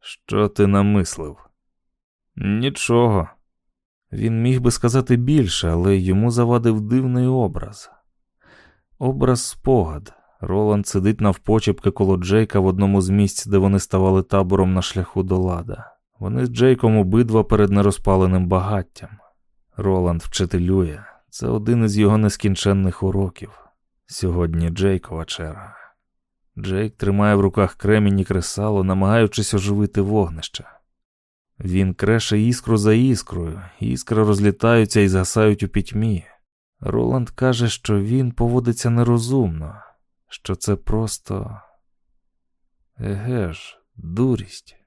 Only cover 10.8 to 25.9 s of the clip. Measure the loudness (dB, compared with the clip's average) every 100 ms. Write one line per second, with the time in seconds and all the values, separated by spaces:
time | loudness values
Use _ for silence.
10.8 | -2 -2 0 0 0 0 0 0 2 -2
11.8 | -2 0 2 2 2 2 2 0 0 2
12.8 | 2 2 2 2 2 -2 0 2 4 2
13.8 | 0 0 2 2 2 0 0 2 2 0
14.8 | -2 -6 -6 -4 -2 0 -2 -4 -8 -14
15.8 | -16 _ _ _ -6 -4 -4 2 2 4
16.8 | 4 4 4 2 4 2 2 2 4 4
17.8 | 2 2 0 2 4 2 2 0 0 -4
18.8 | -6 -16 -20 -20 _ _ _ _ _ -6
19.8 | -2 0 0 -2 -6 -6 -2 -2 0 0
20.8 | 0 -6 -18 _ _ -10 -4 -4 0 0
21.8 | 2 2 4 4 2 0 -2 0 0 2
22.8 | 0 -2 -4 -2 -4 -8 -20 -20 _ _
23.8 | _ _ _ -6 -4 -2 -2 0 -2 0
24.8 | 0 0 -4 -12 -10 -10 -12 -14 -20 -20
25.8 | -20